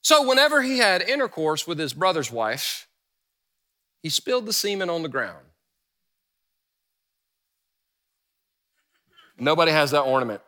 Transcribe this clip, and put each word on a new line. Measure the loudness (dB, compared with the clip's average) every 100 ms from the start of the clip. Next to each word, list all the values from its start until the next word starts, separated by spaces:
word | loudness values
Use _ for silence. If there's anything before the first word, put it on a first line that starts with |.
So | 4 4 4
whenever | 4 4 2
he | 0 2
had | 2 2
intercourse | 0 -2 -4 -2 -2 -2 -6
with | -6
his | -6
brother's | -2 -2 -2 -4
wife, | -4 -4 -4 -8 -10 -14 _ _ _ _ _ _ _ _ _ _ _
he | -6
spilled | -6 -2 -4 -2
the |
semen | -4 -2 -4 -4
on | -4
the | -4
ground. | -6 -6 -10 _ _ _ _ _ _ _ _ _ _ _ _ _ _ _ _ _ _ _ _ _ _ _ _ _ _ _ _ _ _ _ _ _ _ _ _ _ _ _ _
Nobody | 0 4 4
has | 4 2
that | 2
ornament. | 2 0 0 -6